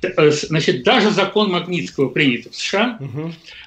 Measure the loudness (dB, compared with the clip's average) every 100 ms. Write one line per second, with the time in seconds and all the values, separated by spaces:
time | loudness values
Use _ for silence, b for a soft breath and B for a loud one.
0 | -6 4 4 4 -2 -2 0 0 2 4
1 | 4 2 0 0 0 0 -2 -6 -6 -2
2 | -2 2 0 0 -6 -10 -4 -2 -2 -4
3 | -10 -8 -10 -12 B B